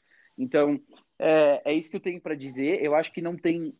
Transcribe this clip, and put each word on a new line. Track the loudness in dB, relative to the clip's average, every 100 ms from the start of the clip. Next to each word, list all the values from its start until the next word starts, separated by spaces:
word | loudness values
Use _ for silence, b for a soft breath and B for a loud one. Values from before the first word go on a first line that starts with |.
| b b b -10
Então, | -2 2 2 0 _ b _ -2
é, | 2 4 4 4
é | 0
isso | -2 -4
que | -8
eu |
tenho | -8 -8
pra | -8
dizer. | -8 -8 -4 -2 0
Eu | 0
acho | 0 0
que | -6
não | -8 -4
tem | -2 -2 -4 -12